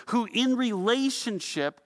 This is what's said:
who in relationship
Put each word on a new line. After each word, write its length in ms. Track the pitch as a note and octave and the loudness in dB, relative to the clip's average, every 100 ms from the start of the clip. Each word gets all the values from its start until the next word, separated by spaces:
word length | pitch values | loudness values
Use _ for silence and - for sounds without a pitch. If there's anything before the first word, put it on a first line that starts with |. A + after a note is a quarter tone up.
| - | -2
who 200 | A#3+ A3 | -2 0
in 240 | G#3+ B3+ B3+ | 0 2 2
relationship 1300 | B3 G3+ F#3+ B3+ C4+ - - G3 - D#3 C#3+ - | 0 0 2 2 0 -2 -4 -4 -4 -2 -2 -4